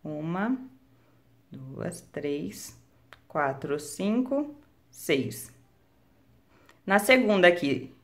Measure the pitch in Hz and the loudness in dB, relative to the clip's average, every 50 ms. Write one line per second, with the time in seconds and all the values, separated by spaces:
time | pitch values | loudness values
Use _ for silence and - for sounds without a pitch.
0 | - 156 151 151 156 165 170 185 202 233 262 254 - - - _ _ _ _ _ | -10 -10 -10 -8 -6 -6 -4 -4 -2 -2 -4 -4 -6 -16 -20 _ _ _ _ _
1 | _ _ _ _ _ _ _ _ _ _ - 139 131 135 139 - - 175 - - | _ _ _ _ _ _ _ _ _ _ -18 -16 -16 -14 -10 -8 -8 -8 -10 -12
2 | - - - - 143 143 143 147 - 202 - - - - - - _ _ _ _ | -18 -12 -12 -8 -6 -4 -4 -4 -6 -10 -12 -14 -16 -18 -20 -20 _ _ _ _
3 | _ _ - _ _ _ - 160 147 135 135 135 - 143 143 151 147 - - - | _ _ -20 _ _ _ -4 -2 -2 -2 -2 -4 -6 -6 -6 -6 -6 -10 -8 -4
4 | 185 202 220 247 262 - 277 285 294 294 - - - _ _ _ _ _ _ - | -2 0 0 0 0 0 -2 -2 -2 -4 -10 -20 -20 _ _ _ _ _ _ -12
5 | - - 156 135 123 117 - - - - - - _ _ _ _ _ _ _ _ | -2 0 0 0 0 -4 -8 -12 -16 -18 -20 -20 _ _ _ _ _ _ _ _
6 | _ _ _ _ _ _ _ _ _ _ _ _ _ - - _ _ - 196 208 | _ _ _ _ _ _ _ _ _ _ _ _ _ -20 -20 _ _ 2 2 4
7 | 208 - 262 254 233 208 208 190 175 175 175 175 - 139 131 123 - - - _ | 6 6 6 6 6 4 4 8 8 8 6 6 0 0 -2 -2 -4 -10 -16 _